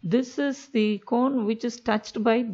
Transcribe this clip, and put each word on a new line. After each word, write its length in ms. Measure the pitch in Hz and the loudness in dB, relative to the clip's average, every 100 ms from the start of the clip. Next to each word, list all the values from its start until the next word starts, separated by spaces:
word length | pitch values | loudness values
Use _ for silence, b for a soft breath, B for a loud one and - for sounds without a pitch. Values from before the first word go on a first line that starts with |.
this 380 | 160 233 254 - | 0 0 0 -2
is 280 | 285 269 - | -2 -2 -2
the 320 | 226 214 202 | 0 2 0
cone 460 | - 240 262 262 208 | -2 0 2 0 -2
which 200 | 226 240 | -2 -4
is 140 | - | -4
touched 420 | - 214 - 226 | -2 -2 -2 -2
by 200 | 226 226 233 | 2 2 0